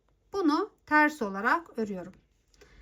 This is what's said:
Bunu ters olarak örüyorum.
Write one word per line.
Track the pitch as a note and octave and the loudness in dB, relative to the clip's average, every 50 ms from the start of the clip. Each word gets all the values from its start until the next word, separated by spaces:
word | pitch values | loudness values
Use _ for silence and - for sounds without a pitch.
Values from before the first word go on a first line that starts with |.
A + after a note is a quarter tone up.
| _ _ _ _ _ _ - | _ _ _ _ _ _ -4
Bunu | G4 F#4 D4 G4+ E4+ G4+ G#4+ - _ _ | 0 2 2 2 2 0 -4 -8 _ _
ters | - D4+ D4+ D4+ D4 D4+ - | 2 4 4 4 4 2 -2
olarak | A3+ G3 G3 G3 G#3+ B3 D4 E4+ E4+ - - - | -6 -6 -4 -2 0 0 0 0 -2 -6 -8 -6
örüyorum. | A3 G3+ G3 F3+ E3+ F#3+ - - _ _ _ _ _ _ _ _ - - _ - | -6 -6 -6 -8 -10 -14 -18 -20 _ _ _ _ _ _ _ _ -20 -20 _ -20